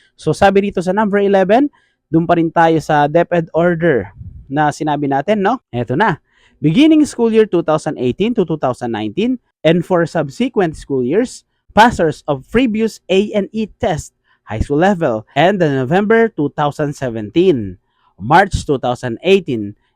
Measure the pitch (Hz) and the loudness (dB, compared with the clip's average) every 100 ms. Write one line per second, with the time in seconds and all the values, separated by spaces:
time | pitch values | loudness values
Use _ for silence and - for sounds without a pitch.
0 | _ _ - 147 202 196 202 196 175 196 | _ _ -4 2 2 2 0 -2 -2 -2
1 | 214 202 202 196 185 226 294 _ _ _ | 0 0 2 2 4 2 2 _ _ _
2 | - 165 170 170 165 170 165 160 - 151 | -2 0 2 0 0 2 2 2 0 0
3 | 147 165 170 175 165 156 175 170 170 127 | 2 2 0 -2 -2 0 0 0 0 0
4 | 98 - - - - 139 151 - 151 147 | -2 -12 -20 -20 -8 -2 -2 -2 -4 -2
5 | 143 139 143 214 175 - _ 120 120 131 | -2 -2 0 0 0 -2 _ -6 -4 0
6 | 214 151 _ _ _ _ 147 170 311 311 | 0 -2 _ _ _ _ 0 4 4 4
7 | 294 - 233 220 214 170 170 156 - 139 | 2 0 0 2 2 2 0 -2 -2 -4
8 | 127 120 214 247 175 156 135 120 120 110 | -4 -2 -2 -2 -2 -2 -4 -4 -6 -6
9 | 107 101 233 254 _ _ 156 175 165 180 | -6 -4 -4 -4 _ _ 0 0 0 0
10 | 165 170 143 - 254 226 175 135 - 135 | 0 -2 -6 -4 -4 -2 -2 -4 -6 -4
11 | 123 185 254 - _ _ _ - 233 - | -2 -2 -2 -6 _ _ _ 2 2 2
12 | 165 - - 139 - 226 262 214 220 - | -2 -4 -6 -6 -4 0 0 0 -4 -6
13 | - 190 208 208 196 220 214 - 202 151 | -2 0 0 -2 -4 -6 -8 -6 -4 -4
14 | - _ _ _ - 110 - 143 185 185 | -8 _ _ _ -10 -6 -2 0 2 0
15 | 156 110 - - 170 208 160 135 127 180 | -2 -4 -6 0 2 2 0 0 0 0
16 | 208 226 226 - 143 - 147 135 147 147 | 2 2 2 0 -6 -2 -4 -2 -6 -6
17 | 131 113 104 165 190 135 98 90 _ _ | -8 -6 -4 0 2 2 -2 -12 _ _
18 | _ - 104 165 196 - - 135 127 120 | _ -10 2 2 2 -2 -4 -4 -2 -4
19 | 127 117 165 196 165 117 101 101 _ | -6 -4 2 2 2 -6 -6 -12 _